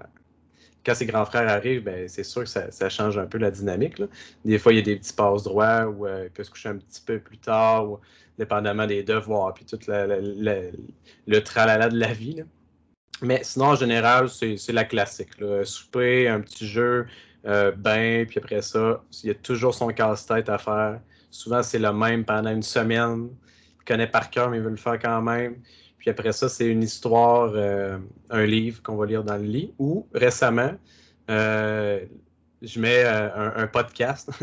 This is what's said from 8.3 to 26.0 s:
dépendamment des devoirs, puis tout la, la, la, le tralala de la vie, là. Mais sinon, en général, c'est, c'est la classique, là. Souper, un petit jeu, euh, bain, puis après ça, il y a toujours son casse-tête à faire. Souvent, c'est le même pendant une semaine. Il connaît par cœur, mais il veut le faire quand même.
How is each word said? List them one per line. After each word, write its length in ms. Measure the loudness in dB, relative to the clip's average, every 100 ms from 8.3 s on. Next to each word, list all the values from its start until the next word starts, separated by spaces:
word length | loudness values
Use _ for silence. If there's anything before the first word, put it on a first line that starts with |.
| -8
dépendamment 480 | -2 0 0 0 0
des 160 | -2
devoirs, 500 | 0 -2 0 -2 -2
puis 140 | -4 -12
tout 120 | -12 -4
la, 200 | -2 0
la, 100 | -2
la, 340 | -2 -4 -2 -2 -4 -12 -16 -20 _ _ 0
le 180 | 2
tralala 460 | 2 2 4 6 4
de 80 | 2
la 140 | 0
vie, 240 | -2 -8 -10
là. 80 | -14 _ _ _ _ _ _ -8
Mais 180 | 0 0
sinon, 220 | 0 0 4
en 100 | 4
général, 540 | 4 4 6 6 4
c'est, 260 | -2 -4 -4
c'est 160 | -2
la 120 | -2
classique, 540 | 0 0 -2 -4 -14 -8
là. 240 | -4 -2
Souper, 600 | -2 -8 -8 0 2 4 2
un 140 | 0
petit 260 | -4 -10 -6
jeu, 400 | 0 2 0 -2 -10 -20 _ 0
euh, 240 | 2 2
bain, 540 | 2 0 2 2 0 0
puis 120 | -4
après 240 | -4 -4
ça, 420 | -2 0 2 0 -6 -10
il 60 | -6
y 20 |
a 40 |
toujours 400 | -6 -4 0 0
son 140 | 0 -2
casse-tête 600 | 0 0 0 -2 -2 0
à 80 | -4
faire. 440 | -2 -2 -2 -4 -14 _ _
Souvent, 320 | -16 -2 -2
c'est 160 | 0 0
le 140 | 0
même 320 | 2 2 0
pendant 260 | 0 -2 -2
une 120 | -2
semaine. 640 | -2 -2 0 0 0 -2 -8 -14 _ _ _ _
Il 20 |
connaît 220 | -2 0 0
par 220 | 0 -2
cœur, 180 | 0 0
mais 80 | 0
il 60 |
veut 80 | -4
le 60 | -4
faire 220 | -4 -2
quand 220 | -2 0
même. 360 | 0 -2 -4 -8 -18 -20 _ _